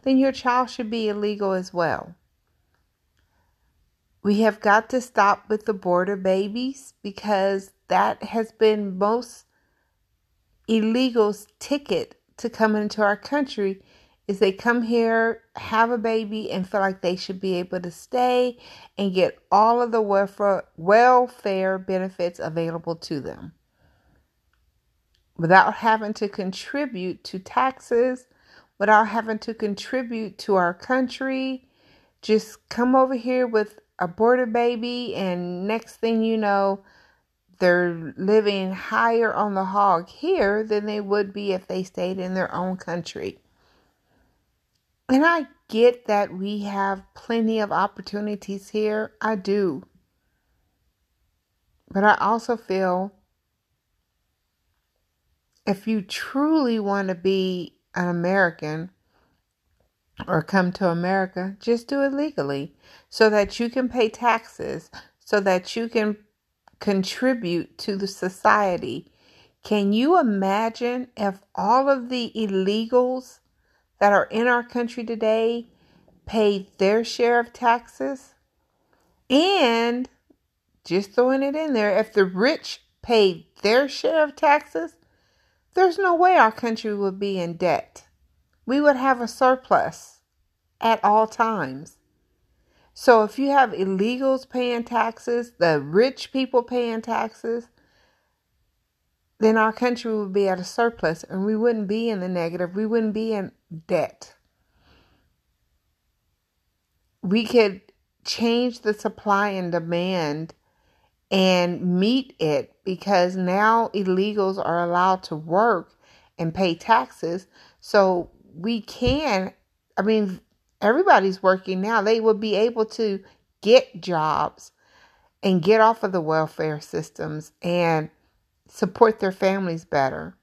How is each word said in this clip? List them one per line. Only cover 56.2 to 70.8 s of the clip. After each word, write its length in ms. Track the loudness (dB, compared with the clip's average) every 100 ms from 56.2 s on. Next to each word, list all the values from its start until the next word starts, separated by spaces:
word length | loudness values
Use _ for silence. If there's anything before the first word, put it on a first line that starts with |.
| -6 -2 2 2 2 0
want 300 | -2 -2 -2
to 60 | -2
be 600 | 0 0 0 -4 -8 _ _
an 140 | -6 -2
American 840 | -2 0 2 2 0 -8 -8 -10 _ _ _ _ _ _ _ _ _ _ _ _ -18 -4
or 140 | -4
come 300 | 0 0 0
to 180 | 0 -2
America, 680 | 0 -2 -2 -2 -6 -8 -8
just 280 | -2 -2 -2
do 140 | -2
it 100 | -2
legally 640 | -2 -4 -4 -4 -4 -8 _ _ -20 _
so 220 | 2 4
that 300 | 4 0 -2
you 100 | -4
can 180 | -2 -4
pay 220 | 0 -2
taxes, 800 | 0 0 0 -4 -12 -10 -10 -12 -20 -20 _
so 200 | -2 0
that 360 | 2 0 -2 -6
you 120 | -2
can 300 | -2 -2 -4 _ _ _ _ _ _
contribute 1000 | -2 0 -2 -2 0 0 -2 -4 -6 _
to 180 | -8 -6
the 120 | -6
society. 1040 | -6 -8 -2 2 2 2 -2 -6 -10 -12 _ _ _ _ _
Can 300 | -4 0 2
you 260 | 2 4 2
imagine 880 | 2 0 0 0 -2 -4